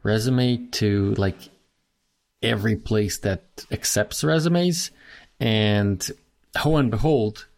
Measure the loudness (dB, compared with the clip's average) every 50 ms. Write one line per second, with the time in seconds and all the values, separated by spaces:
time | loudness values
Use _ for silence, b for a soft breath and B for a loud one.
0 | 0 0 0 2 2 2 2 2 2 2 0 -2 -4 -8 -4 0 2 2 4 2
1 | 2 2 2 0 0 -2 -2 -6 -16 -20 _ _ _ _ _ _ _ _ _ _
2 | _ _ _ _ _ _ _ _ -2 -2 -2 0 0 -2 -2 -2 -2 -2 0 0
3 | 0 -2 -4 -4 -2 -2 -4 -4 _ _ _ -20 -10 _ -10 -6 -4 -2 0 0
4 | -2 -2 -4 -4 -2 0 0 2 2 2 2 2 2 0 0 -2 -6 -8 B B
5 | B B B B B B B _ 0 0 2 2 2 2 2 2 2 0 -2 -2
6 | -6 -10 -10 _ _ _ _ _ _ _ -8 -2 0 2 2 2 2 2 0 0
7 | 2 2 2 2 0 -2 -4 -8 -20 _ _